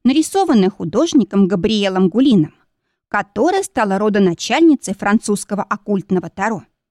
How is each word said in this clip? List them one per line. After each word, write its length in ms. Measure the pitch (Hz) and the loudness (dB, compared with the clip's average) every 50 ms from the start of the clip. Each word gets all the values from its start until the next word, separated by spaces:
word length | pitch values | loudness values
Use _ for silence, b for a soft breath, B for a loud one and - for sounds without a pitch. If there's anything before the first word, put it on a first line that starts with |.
| - | -2
нарисованная 640 | 240 277 320 311 - - 392 381 339 285 214 185 185 | 0 2 0 0 0 0 -2 0 2 2 2 2 2
художником 800 | - - 185 156 170 226 330 339 - 285 202 - - 196 196 175 | 0 -4 -8 -6 -2 -2 -2 2 2 0 0 2 2 0 2 2
Габриэлем 600 | 202 180 170 214 220 208 202 190 190 185 190 180 | 0 0 -2 -2 -2 0 -2 -2 0 0 0 0
Гулином, 460 | - 226 269 285 226 185 151 156 _ _ _ _ _ _ _ _ _ _ _ _ | 2 2 2 4 4 2 2 0 _ _ _ _ _ _ _ _ _ _ _ _
которая 560 | - 208 190 _ - 208 247 349 403 381 392 | -6 -6 -6 _ -4 -2 -2 0 0 -2 -4
стала 340 | - - 254 220 202 190 196 | -4 -4 -4 -2 -2 -2 -2
родоначальницей 960 | 208 214 202 208 202 180 170 - - - 226 302 330 330 285 - - - 196 | 0 0 2 2 2 2 0 -2 -4 -4 0 2 4 4 4 2 0 -6 -8
французского 680 | - 202 202 208 233 - - 208 196 - - 214 190 - | -6 -2 0 0 0 0 -2 -4 -4 -6 -8 -8 -8 -6
оккультного 680 | - 233 - - - 208 190 - - 185 180 170 170 | -6 -8 -8 -4 -4 -4 -4 -2 -2 -4 -4 -4 -6
Таро. 320 | - - 196 226 233 160 - _ _ _ _ _ | -8 -6 -6 -6 -6 -8 -12 _ _ _ _ _